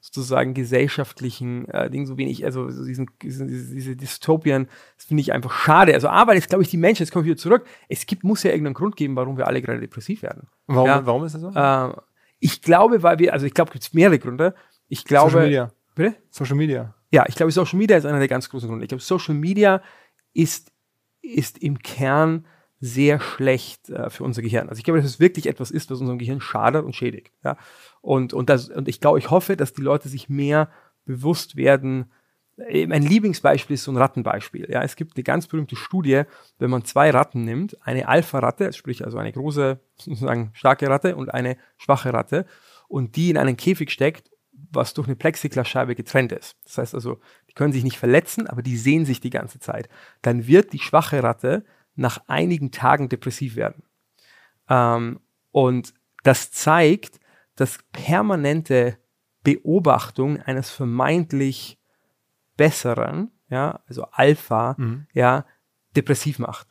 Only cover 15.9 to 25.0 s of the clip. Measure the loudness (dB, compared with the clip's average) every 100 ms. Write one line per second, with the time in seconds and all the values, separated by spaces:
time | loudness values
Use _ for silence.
15.9 | -2 -2 -2 _ -10 -4 0 0 -2 -6
16.9 | -14 _ 4 4 2 0 2 0 0 4
17.9 | 4 4 0 0 -2 -6 -10 -8 -8 -8
18.9 | -10 -4 -4 -2 -4 -2 4 4 4 -2
19.9 | _ _ _ _ 0 0 0 _ _ _
20.9 | _ _ _ -6 -4 -4 -6 -6 -6 -8
21.9 | -6 0 2 2 0 -8 _ _ _ -10
22.9 | 2 2 2 -2 -4 0 0 -4 -20 _
23.9 | -10 -10 -8 -8 -6 -2 -4 -4 -8 0
24.9 | 0